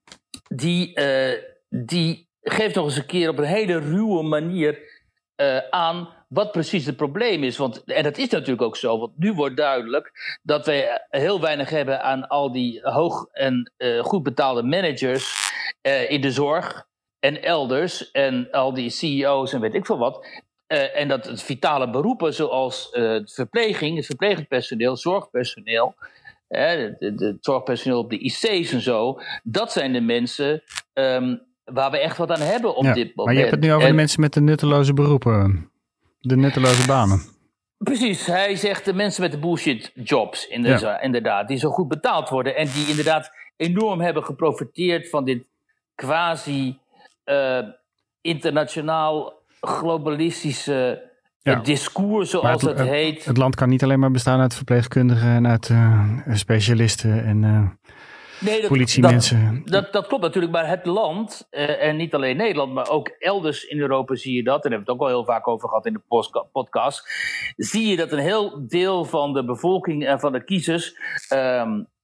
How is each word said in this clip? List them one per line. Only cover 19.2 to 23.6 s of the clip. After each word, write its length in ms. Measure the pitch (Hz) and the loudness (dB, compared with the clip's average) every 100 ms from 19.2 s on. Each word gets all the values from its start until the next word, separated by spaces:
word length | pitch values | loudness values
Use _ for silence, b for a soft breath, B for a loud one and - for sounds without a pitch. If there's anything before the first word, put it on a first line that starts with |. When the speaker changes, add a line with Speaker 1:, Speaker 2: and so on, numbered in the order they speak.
| 139 | 0
Speaker 1:
O's 260 | 139 131 | 0 0
en 80 | 135 | -2
weet 120 | 110 | -2
ik 120 | 147 196 | -2 -2
veel 120 | 170 | -2
wat. 300 | 120 - B B B _ - | -2 -4 B B B _ -6
Eh, 320 | 151 135 147 | -2 -2 -2
en 80 | 143 | -2
dat 180 | 135 - | -2 -4
het 180 | 107 | -12
vitale 460 | - 135 175 143 123 | -10 -2 0 0 0
beroepen 440 | 123 190 247 160 | 0 0 0 -2
zoals, 560 | 147 151 131 131 - - | -2 -2 0 -2 -4 -8
eh, 300 | 123 113 110 104 | -2 0 0 -4
verpleging, 720 | - 120 226 | -8 -4 0